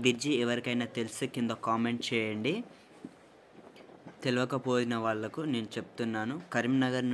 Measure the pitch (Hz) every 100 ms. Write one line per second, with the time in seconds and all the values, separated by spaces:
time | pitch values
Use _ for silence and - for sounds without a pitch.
0 | 123 120 147 127 120 120 123 120 117 120
1 | 113 - 131 127 117 113 104 113 117 120
2 | - 117 110 107 123 208 - - - -
3 | - - - - - - - - - -
4 | - - 135 123 127 135 127 123 120 117
5 | 113 107 107 - 156 120 107 113 - -
6 | 117 110 113 156 175 120 120 135 127 127
7 | 123